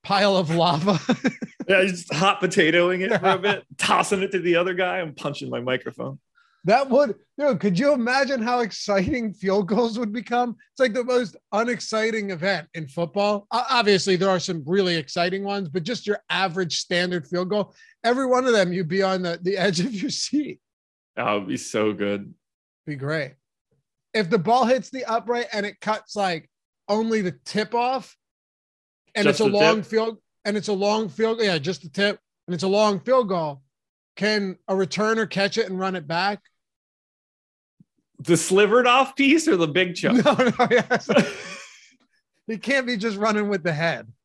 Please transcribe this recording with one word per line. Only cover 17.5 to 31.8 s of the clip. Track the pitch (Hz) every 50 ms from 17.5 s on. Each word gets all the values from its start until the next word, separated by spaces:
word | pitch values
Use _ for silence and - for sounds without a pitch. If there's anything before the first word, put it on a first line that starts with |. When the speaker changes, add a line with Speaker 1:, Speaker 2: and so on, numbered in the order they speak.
Speaker 1:
goal, | 208 208 190 - _ _ - _ _ _ -
every | 233 247 262 269
one | 254 254 247 262
of | 254 233
them, | 208 185 175 180
you'd | 185 185 147
be | 180 196 196
on | 190 190 185
the, | 180 170 170 170
the | 175 185 196
edge | 190 175 202 170 170
of | 175 269 226
your | 185 185 262
seat. | - - - - - 294 294 247 - _ _ _ _ _ _ _ _ _ _ _ _
Speaker 2:
Oh, | - 120 113 107
it'd | 104 98 92
be | 131
so | 117 - - - 110 107 107 104
good. | 92 101 101 101 101 101 - - _ _ _ _ _ _ _ _ _ _
Speaker 1:
Be | 156 147
great. | 135 135 143 156 160 139 127 - _ _ _ _ _ _ _ _ _ _ _ _ _ _ _ -
If | 220 208 160
the | 233 202
ball | 151 196 233 262 247
hits | 226 262 254 - -
the | - 262 240
upright | 220 226 233 - 226 240 240 240 - 226
and | 214 202
it | 208 196 _
cuts, | - - 214 214 - - -
like, | 208 196 185 170 156 139 _ _ _ _ _ _ _ _
only | - 202 214 226 226 226 220
the | 196 180 139 _ _
tip | - - 208 214 208 226
off, | 233 240 254 262 254 180 - _ _ _ _ _ _ _ _ _ _ _ _ _ _ _ _ _ _ _ _ _
and | 202 202
Speaker 2:
Just | 208 190 -
Speaker 1:
it's | 226
a | 208
Speaker 2:
the | 202
Speaker 1:
long | 202 208 220 220
Speaker 2:
tip? | 220 185
Speaker 1:
field, | - 220 220 220 226 220 _ _ _ _ _ _
and | 208 202
it's | 214 - 214
a | 208
long | 185 202 202 214 220 220 185
field, | 131 165 220 226 226 226
yeah, | 220 202 175
just | 156 135 175 180 -